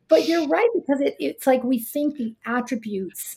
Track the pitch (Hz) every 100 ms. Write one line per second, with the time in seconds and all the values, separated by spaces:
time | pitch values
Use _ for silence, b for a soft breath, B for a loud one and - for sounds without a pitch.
0 | - 311 - 339 285 330 466 453 - 269
1 | 277 - - - - 262 240 254 226 294
2 | 294 294 226 226 - 247 240 254 220 202
3 | 185 - -